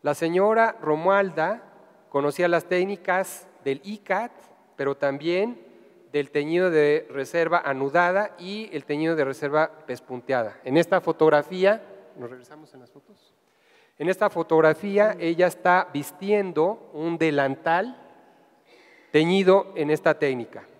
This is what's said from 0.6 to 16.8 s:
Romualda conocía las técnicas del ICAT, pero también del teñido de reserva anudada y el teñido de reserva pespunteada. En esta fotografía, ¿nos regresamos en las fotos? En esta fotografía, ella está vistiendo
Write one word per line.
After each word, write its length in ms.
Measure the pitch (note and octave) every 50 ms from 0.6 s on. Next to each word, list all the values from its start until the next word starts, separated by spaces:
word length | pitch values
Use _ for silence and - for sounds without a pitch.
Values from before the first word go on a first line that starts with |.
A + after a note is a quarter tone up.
| A3+ A3+ - -
Romualda 800 | - D3+ D3+ D#3 E3 F#3 G3 G3+ G3+ F#3+ D#3 D#3+ D#3 F3+ G#3+ A#3 - - - - - _ _ _ _ _
conocía 380 | - C#3 C#3+ D3 C#3+ - F3
las 180 | F3 E3+ E3+ E3
técnicas 800 | - F3+ F3+ F#3 G3 G3+ G3 - - F3+ F#3 F#3 - - - - - _ _ -
del 180 | C#3 C#3 C#3 -
ICAT, 480 | G3 G#3+ G#3 _ - F#3+ G3 A#3 A#3+ - - - - - _ _ _ _
pero 200 | - C#3 C#3 C#3
también 680 | - - C#3 C#3 C#3+ D3 E3 F3 F#3 G#3 A#3+ A#3+ - - - - - - - _ _ _ _
del 200 | - D3 C#3+ -
teñido 400 | - D3 C#3+ D3+ E3+ F3 F#3 F#3
de 340 | E3 D#3 D3 D3 D3 D#3 D#3 -
reserva 500 | B2+ C#3 C3+ C3+ - E3+ E3 E3 E3+ F3 -
anudada 720 | C#3+ C#3 C3 C#3 C#3 C#3+ E3+ F3 F3+ F#3 G3 G#3+ G3+ - -
y 300 | F3 F#3 G3+ G#3+ A3 -
el 140 | - D3 -
teñido 300 | - D3 D3 D#3+ E3 E3
de 100 | D#3 C#3
reserva 440 | C3+ C3+ - - C#3 C#3+ D#3 D#3 D#3 - - -
pespunteada. 720 | - B2 B2 _ - B2+ B2 A#2 - C3+ B2+ A2+ G#2 - - -
En 140 | C3 C3
esta 240 | E3 E3 - G3 F3+
fotografía, 840 | - E3+ D#3+ - D#3 D#3 D3+ D3 C#3+ - F#3 F3+ F#3 G3 G#3+ A3+ - - - - - - _
¿nos 120 | C#3+ B2 A#2
regresamos 420 | B2+ B2+ B2 B2+ D3+ D3+ D#3 _ _
en 60 | C3
las 100 | B2 A2+
fotos? 460 | _ C#3+ _ _ G#3 _ _ _ _ _ _ _ _ _ _ _ _ _ _ _ _ _
En 100 | D3 F3
esta 200 | F#3 F#3 G#3+ G3+
fotografía, 840 | - F3 D#3+ - E3 D#3 D#3+ D#3 D#3 D#3 - G3+ G3 G3+ G#3 G#3+ G3+ F3
ella 260 | E3 E3 E3+ E3 F3+
está 440 | F3+ F3 - - F3+ F3+ F3+ - - -
vistiendo 960 | C#3+ C#3+ - - - G3 G3 G#3 G#3 G3 F#3 E3 D3+ D#3 F#3 A3 A3